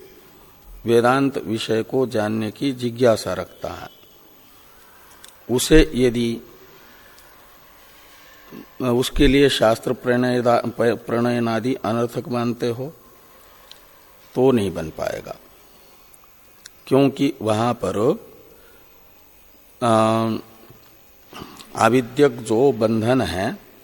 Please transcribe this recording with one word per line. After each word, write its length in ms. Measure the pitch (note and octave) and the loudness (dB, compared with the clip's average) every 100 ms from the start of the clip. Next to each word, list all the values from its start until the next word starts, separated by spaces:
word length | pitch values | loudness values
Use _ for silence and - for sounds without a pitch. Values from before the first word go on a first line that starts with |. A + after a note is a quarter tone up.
| - - - - - - - - A2 | -20 -20 -20 -20 -20 -20 -20 -10 0
वेदांत 520 | A#2 A#2+ C3+ C#3 - | 4 4 4 0 -2
विषय 460 | - A2 - A2+ | -6 -6 -2 -4
को 240 | G#2+ C3 B2 | -2 -2 -2
जानने 440 | A2 G#2+ A2 G#2+ | -2 -2 -2 -6
की 200 | - C#3+ | -4 -6
जिज्ञासा 640 | B2 B2 A#2 B2 G#2 F#2+ | -4 -6 2 2 2 -2
रखता 360 | F#2 F2+ - E2 | -8 -8 -10 -12
है, 200 | E2+ E2 - - - _ _ - - - - - - - - - - - | -12 -16 -20 -20 -20 _ _ -20 -20 -20 -20 -20 -20 -20 -20 -20 -16 -4
उसे 400 | B2 - D#3 D#3+ - | -2 4 6 6 2
यदि, 460 | B2+ A#2 A#2 A#2 - - - - - - - - - - - - - - - - - - - - - - - - | 0 0 -4 -6 -12 -20 -20 -20 -20 -20 -20 -20 -20 -20 -20 -20 -20 -20 -20 -20 -20 -20 -20 -20 -20 -20 -18 -8
उसके 460 | B2 A#2+ C3 - C#3 | -2 -2 0 2 4
लिए 220 | C3+ C#3 | 6 4
शास्त्र 440 | - A2 A#2 C3 | 4 2 2 -2
प्रणयदा-, 720 | A#2+ B2+ B2 B2+ B2 A#2+ A#2 A#2 - | -4 -2 0 0 0 2 2 0 -2
प्रणयनादि 960 | A#2 G#2 - A#2 A#2+ A#2+ A#2 A2+ B2 | 0 -2 -2 -2 0 -2 -2 -2 -4
अनर्थक 540 | - G2+ A#2 A#2+ B2+ - | -4 -4 -2 -4 -6 -6
मानते 420 | A#2+ A#2+ A2+ B2 | -4 -4 -4 -6
हो 240 | A#2 C#3 - - - - - - - - - - - - - - - | -6 -10 -14 -20 -20 -20 -20 -20 -20 -20 -20 -20 -20 -20 -20 -8 0
तो 160 | C3 | 2
नहीं 220 | B2 G2 | 2 0
बन 160 | F2 D#2+ | -4 -10
पाएगा। 460 | - - - - - - - - - - - - - _ _ - - - - - | -8 -8 -8 -12 -16 -20 -20 -20 -20 -20 -20 -20 -20 _ _ -20 -20 -20 -18 0
क्योंकि 460 | C3+ C#3 C3 C#3 - | 2 2 0 -4 -2
वहां 320 | G#2+ G#2+ A#2+ | -2 0 0
पर, 460 | A#2 F#2+ G2 B2 A3+ - - - - - - - - _ _ - - - - - - | -2 -4 -2 0 -2 -6 -20 -20 -20 -20 -20 -20 -20 _ _ -20 -20 -20 -20 -20 -4
अ, 40 | A#2 A2 A2 A2+ A2+ G#2+ - - - - - - _ _ _ - - - - - | 2 4 4 2 -2 -4 -8 -20 -20 -20 -20 -20 _ _ _ -20 -18 -20 -12 0
आविद्यक 560 | A2+ B2+ B2 C#3 C#3+ | 2 2 0 2 2
जो 400 | B2 A2 A2 C#3 | 2 -2 2 2
बंधन 500 | A2+ A2 A2+ A2 C3 | 2 0 0 0 0
है, 420 | F#2+ F2 G2+ G3+ - - | -2 -4 -6 -8 -16 -20